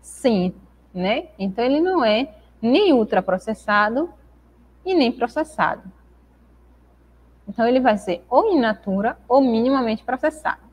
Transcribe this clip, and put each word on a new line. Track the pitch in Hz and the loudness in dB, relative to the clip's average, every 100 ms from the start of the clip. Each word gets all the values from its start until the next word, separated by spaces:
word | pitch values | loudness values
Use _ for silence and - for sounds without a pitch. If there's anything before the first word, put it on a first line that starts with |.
Sim, | - - 262 208 180 - - _ _ | -20 -4 0 0 0 -6 -20 _ _
né? | 180 185 254 359 - | -6 -4 -4 -6 -8
Então, | 196 190 | -6 -2
ele | 247 285 | 0 0
não | 359 370 | 0 0
é | 226 214 277 - _ _ | 0 0 -2 -10 _ _
nem | 226 285 403 | 0 2 4
ultraprocessado | 262 214 196 185 185 - 214 - 208 208 240 339 - - _ _ _ _ _ 370 | 2 2 -2 0 -4 -4 -8 -2 0 2 -2 -6 -10 -20 _ _ _ _ _ -2
e | |
nem | 359 247 | 2 0
processado. | - 233 302 311 - 160 - 185 - _ _ _ _ _ _ _ _ _ _ _ _ _ _ - | 0 -6 -4 -8 -2 -2 -2 -12 -20 _ _ _ _ _ _ _ _ _ _ _ _ _ _ -14
Então, | 196 233 | -2 2
ele | 262 | 2
vai | 254 214 | 2 0
ser | - 175 - | -2 -8 0
ou | 262 440 | 2 4
in | 339 | 2
natura | 226 208 - 190 220 - - | 0 -2 -4 -2 -4 -6 0
ou | 262 | 2
minimamente | 269 226 240 269 233 220 | 4 2 2 0 0 -4
processado. | - 254 311 311 - - - | -6 -4 -4 -4 -8 -8 -14